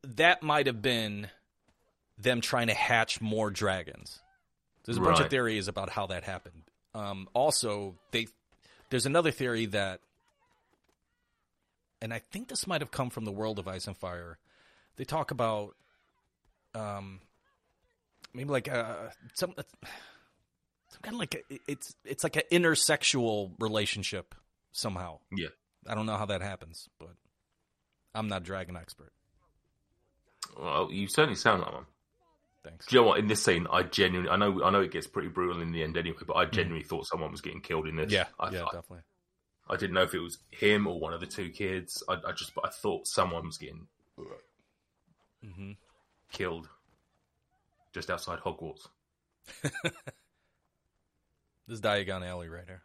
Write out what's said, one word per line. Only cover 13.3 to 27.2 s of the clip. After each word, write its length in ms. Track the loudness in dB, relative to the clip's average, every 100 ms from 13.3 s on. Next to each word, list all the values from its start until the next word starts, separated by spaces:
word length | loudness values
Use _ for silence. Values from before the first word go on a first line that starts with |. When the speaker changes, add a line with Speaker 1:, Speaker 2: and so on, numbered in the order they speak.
Speaker 1:
world 260 | -4 -4 -4
of 100 | -6
Ice 180 | -8 -8
and 100 | -8
Fire. 420 | -8 -8 -12 -18 _ _ _ _ _ -14
They 80 |
talk 260 | -6 -4 -4
about, 460 | -2 0 0 -4 -14 _ _ _ _ _ _ _ _ _
um, 460 | -8 -6 -8 -10 -16 _ _ _ _ _ _ _ _ _ _ -16
maybe, 180 | -10 -2
like, 180 | -2 0
uh, 420 | -4 -2 -6 -10 -14 -14
some, 180 | -4 -4 -4
uh, 40 | -14 _ -16 -16 -18 -20 _ _ _ _ _ _ _
some 120 | -16
kind 120 | -10
of, 60 | -8
like, 140 | -6
a, 360 | -6 -8 -12 -8
it's, 240 | -8 -10 -16
it's 200 | -12 -4
like 120 | -2 -2
an 60 | 2
intersexual 1000 | 4 6 4 4 4 4 4 2 0 -2 -4
relationship 720 | 0 2 0 -2 -4 -6 -10 -20 _ _ _
somehow. 460 | -6 -4 -4 -8 -12 _ -6
Speaker 2:
Yeah. 120 | -6 -8 _ _ -6
Speaker 1:
I 80 |
don't 120 | -4 -2
know 100 | -2
how 100 | -2
that 140 | -2
happens, 480 | -2 -8 -14 -18 -20 _
but 160 | -20 -20